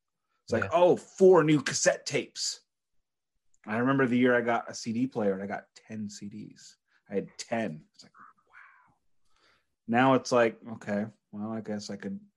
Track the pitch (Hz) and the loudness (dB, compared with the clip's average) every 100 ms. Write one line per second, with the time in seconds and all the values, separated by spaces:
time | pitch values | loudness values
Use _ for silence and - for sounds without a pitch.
0 | _ _ _ _ - 113 101 170 180 143 | _ _ _ _ -6 -4 0 4 4 4
1 | - - 190 180 151 151 - 139 - - | -2 4 8 8 6 2 2 0 0 0
2 | - 131 - - - - _ _ _ _ | -4 -6 -6 -8 -10 -10 _ _ _ _
3 | _ _ _ _ _ _ - 110 123 139 | _ _ _ _ _ _ -8 -2 0 2
4 | 127 123 127 120 117 117 - 117 120 113 | 2 4 4 4 2 -2 -4 -12 -6 -4
5 | 131 123 101 95 98 98 - - _ 110 | -4 -2 -2 -2 -6 -10 -14 -20 _ -12
6 | 104 - 104 107 104 - - _ _ _ | -12 -12 -16 -16 -18 -20 -20 _ _ _
7 | _ 101 90 - - 117 107 78 _ _ | _ -8 -8 -16 -8 -6 -4 -8 _ _
8 | - _ - _ _ - - _ _ _ | -20 _ -20 _ _ -20 -20 _ _ _
9 | _ _ _ _ _ _ _ _ - 117 | _ _ _ _ _ _ _ _ -4 2
10 | 131 131 - 123 113 104 113 113 - 101 | 4 2 2 2 2 -2 -16 -14 -6 -6
11 | 113 _ _ 104 107 113 107 104 - 101 | -6 _ _ -12 -8 -8 -8 -10 -10 -12
12 | 101 98 - | -12 -12 -16